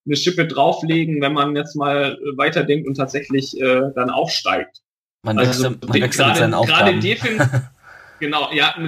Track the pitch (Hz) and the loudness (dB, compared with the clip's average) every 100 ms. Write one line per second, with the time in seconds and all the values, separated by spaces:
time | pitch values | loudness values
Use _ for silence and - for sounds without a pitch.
0 | - 143 175 180 156 139 151 160 160 165 | -4 -2 0 0 0 2 2 2 0 0
1 | 160 147 143 151 143 147 151 151 143 143 | 0 0 0 0 0 -2 -4 -4 0 0
2 | 139 - 143 135 151 160 143 147 139 139 | 0 -4 -6 -2 0 0 0 0 -2 -4
3 | 131 123 - 139 139 139 131 127 135 127 | -4 -4 -2 -2 -2 -2 0 2 0 -2
4 | 127 127 165 - - - - - _ _ | -2 -2 -2 -2 -2 -2 -4 -14 _ _
5 | _ _ 110 107 123 127 127 117 - 127 | _ _ -2 2 2 2 -2 -4 -2 0
6 | 123 - 139 165 117 - 120 165 196 180 | 0 2 2 4 2 2 2 4 4 2
7 | 185 226 247 110 135 127 - _ - - | 0 -2 -2 0 2 0 -4 _ -20 -20
8 | - - 147 151 139 151 156 170 | -20 -8 -4 -2 0 2 0 0